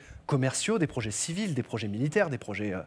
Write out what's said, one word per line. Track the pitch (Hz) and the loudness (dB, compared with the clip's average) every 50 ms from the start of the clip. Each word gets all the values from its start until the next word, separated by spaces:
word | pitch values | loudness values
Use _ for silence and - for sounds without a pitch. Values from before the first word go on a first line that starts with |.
| - - - - - | -2 -14 -18 -12 -2
commerciaux, | - 147 131 131 131 - - - 202 220 214 | 0 2 4 4 2 2 0 2 2 2 2
des | 160 | 2
projets | - - 131 107 110 | 2 0 -2 -2 -2
civils, | 104 - - - 165 190 220 190 143 | -2 -2 -2 -2 -2 -2 -2 0 0
des | 120 110 | 0 0
projets | - - 110 110 104 | 0 -2 -2 -2 -2
militaires, | 101 110 135 151 - 208 196 160 | 0 0 0 2 4 4 2 2
des | 131 | 0
projets, | 110 - - 101 98 104 104 92 | -2 -4 -6 -4 -2 -2 -2 -2
euh, | 92 - | -4 -6